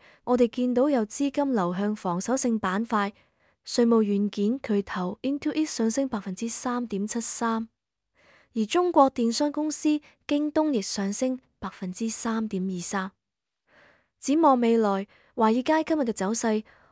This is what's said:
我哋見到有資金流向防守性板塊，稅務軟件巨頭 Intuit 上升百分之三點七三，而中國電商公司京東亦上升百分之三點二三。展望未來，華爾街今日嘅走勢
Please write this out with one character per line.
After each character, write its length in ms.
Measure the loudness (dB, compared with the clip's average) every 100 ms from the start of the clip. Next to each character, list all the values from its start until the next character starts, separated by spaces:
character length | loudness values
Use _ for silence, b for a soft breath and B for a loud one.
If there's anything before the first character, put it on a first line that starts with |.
| b b
我 120 | 0 4
哋 100 | 4
見 260 | 2 0
到 160 | 2 4
有 160 | 2 0
資 240 | -2 -2
金 240 | 0 0
流 200 | 2 0
向 220 | 0 -2 -2
防 240 | -4 -4
守 160 | -2 0
性 220 | 0 0
板 260 | 0 -2 0
塊， 280 | 0 -2 -6 _ _ _ _ -4
稅 200 | 2 4
務 160 | 4
軟 260 | 4 2 0
件 320 | 0 -2 -2
巨 220 | 0 -2
頭 360 | -2 -4 -6 -4
Intuit 420 | -4 -4 -2 -2 -4
上 240 | -2 0
升 160 | 0 -2
百 140 | -4
分 140 | -6
之 140 | -8 -6
三 360 | -6 -6 -6 -4
點 200 | -4 -4
七 120 | -4
三， 500 | -6 -4 -2 -2 -6 _ _ _ _ b b b b
而 120 | -4 0
中 260 | 2 4
國 180 | 6 4
電 220 | 4 0
商 180 | 0 -2
公 200 | 0 -4
司 300 | -2 0 0 b b -4
京 260 | -2 0
東 200 | 0 0
亦 80 | 0
上 280 | -2 -4 -4
升 300 | -2 -4 -4 -12 _
百 120 | -14
分 200 | -10 -10
之 200 | -6 -6
三 360 | -4 -4 -4 -4
點 160 | -4 -4
二 120 | -6
三。 320 | -6 -6 -6 -12 _ _ _ _ b b b b b b
展 200 | 0 4
望 180 | 6 6
未 160 | 4 4
來， 300 | 2 0 -4 b b
華 100 | 0
爾 100 | 2
街 300 | 2 2 0 2
今 100 | 0
日 60 |
嘅 100 | 0
走 200 | -2 -2
勢 300 | 0 0 -2 b b b